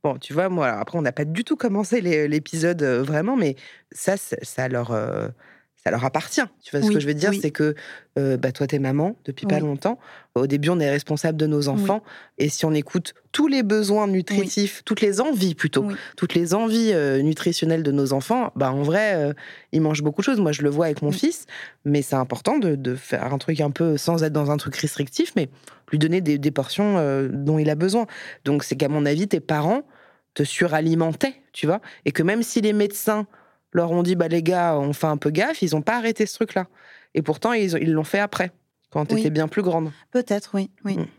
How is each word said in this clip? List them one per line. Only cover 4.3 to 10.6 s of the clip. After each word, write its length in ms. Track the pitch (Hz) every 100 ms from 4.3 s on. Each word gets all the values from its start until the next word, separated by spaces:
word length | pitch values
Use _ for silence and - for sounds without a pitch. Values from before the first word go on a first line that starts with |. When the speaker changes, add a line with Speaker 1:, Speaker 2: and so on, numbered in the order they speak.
| -
Speaker 1:
ça 240 | - - 131
leur, 220 | 123 120
euh, 360 | 113 110 50 53 123 - - _ _
ça 80 | -
leur 120 | 113 131
appartient. 360 | 156 - - 262 _
Tu 80 | -
vois 100 | 143
ce 60 | 214
Speaker 2:
Oui, 80 | 208
Speaker 1:
que 40 |
je 80 | 143
veux 60 |
dire, 160 | 147 190
Speaker 2:
oui. 80 | 202
Speaker 1:
c'est 100 | 160
que, 240 | - 151 151 - - _ -
euh, 200 | 139 127
bah, 140 | 131
toi, 160 | 123 139
t'es 120 | 147
maman 360 | 135 139 170 - -
depuis 200 | 135 202
pas 80 | 147
Speaker 2:
Oui. 60 |
Speaker 1:
longtemps. 380 | 151 139 196 247 - - _ 120
Au 100 | 131
début, 220 | 143